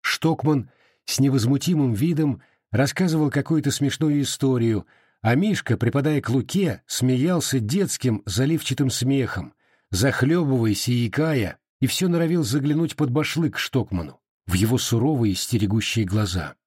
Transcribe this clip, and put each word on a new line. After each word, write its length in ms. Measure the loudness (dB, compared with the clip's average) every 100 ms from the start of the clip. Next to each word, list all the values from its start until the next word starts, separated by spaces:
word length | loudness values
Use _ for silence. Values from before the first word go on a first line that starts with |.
Штокман 680 | -6 -2 0 0 0 0 -2 _ _ _ -8
с 140 | 0
невозмутимым 720 | 2 4 2 0 2 2 2
видом 480 | 2 0 2 0 -2 _ _ _
рассказывал 580 | 0 0 0 0 2 0
какую-то 400 | 0 0 0 0
смешную 520 | 0 -2 0 0 0
историю, 680 | -2 0 2 2 2 0 -4 _ _ _
а 140 | 2 2
Мишка, 420 | 2 -2 -2 0
припадая 440 | 2 0 0 -2
к 80 | 0
луке, 520 | -2 0 -2 -2 -4 _
смеялся 720 | -2 0 2 2 0 0 -2
детским 640 | 0 -2 -2 -2 -2 -2 -2
заливчатым 640 | 0 0 0 -2 -2 -2
смехом, 640 | 0 0 0 0 -6 -10 _ _ _ _
захлебываясь 960 | 0 0 2 2 2 2 2 2 0 0
и 200 | 0 0
икая, 520 | 0 0 0 -2 -8 _ _
и 80 | -2
все 200 | 0 0
норовил 360 | 2 2 0
заглянуть 520 | 0 0 0 0 -2 -2
под 160 | 0
башлык 460 | 0 -2 0 -2 -2
Штокману, 640 | -2 -2 -2 -6 -8 -16 _ _ -2
в 60 |
его 240 | 0 2 0
суровые 580 | 0 0 2 2 0 0
стерегущие 680 | -2 0 0 0 -2 -2 0
глаза. 500 | 0 0 -4 -6 -14